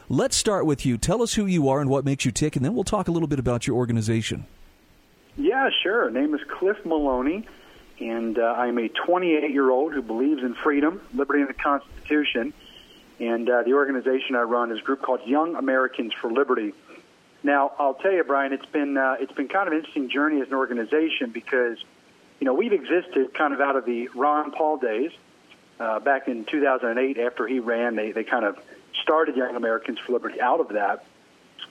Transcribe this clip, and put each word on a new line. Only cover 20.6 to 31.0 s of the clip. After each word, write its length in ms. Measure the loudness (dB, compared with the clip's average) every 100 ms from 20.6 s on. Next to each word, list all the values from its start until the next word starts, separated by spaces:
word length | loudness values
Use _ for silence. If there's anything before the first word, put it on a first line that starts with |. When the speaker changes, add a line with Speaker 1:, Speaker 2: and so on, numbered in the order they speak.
| 0 -2 0 2 2 0 -6
Speaker 2:
because, 460 | -8 -2 0 2 -2 -12 _ _ -20 -18 -4
you 60 |
know, 100 | 0
we've 180 | 2 2
existed 640 | 2 2 0 2 0 0
kind 180 | 2 0
of 80 | 2
out 140 | 2
of 100 | 2
the 220 | 0 -2 -4
Ron 380 | 0 2 2 0
Paul 240 | 0 0 0
days. 340 | 0 0 -2 -6 -20 _ -20 -20 _ -8
Uh, 180 | -4 -2
back 300 | 0 0 0
in 160 | -6
two 180 | -4 0
thousand 280 | 2 2 0
and 100 | 0
eight, 180 | 0 0
after 300 | -2 -2 -2
he 100 | -2
ran, 380 | -2 0 0 -2
they, 160 | -4
they 100 | -4
kind 220 | -2 0
of 120 | -2 -4 -14 -20 -12 -6
started 320 | 0 2 2
Young 220 | 0 -2 -2
Americans 420 | -2 -2 -4 -8
for 140 | -4
Liberty 280 | -4 -4 -2
out 200 | 0 2
of 80 | 0
that. 360 | -2 -2 -4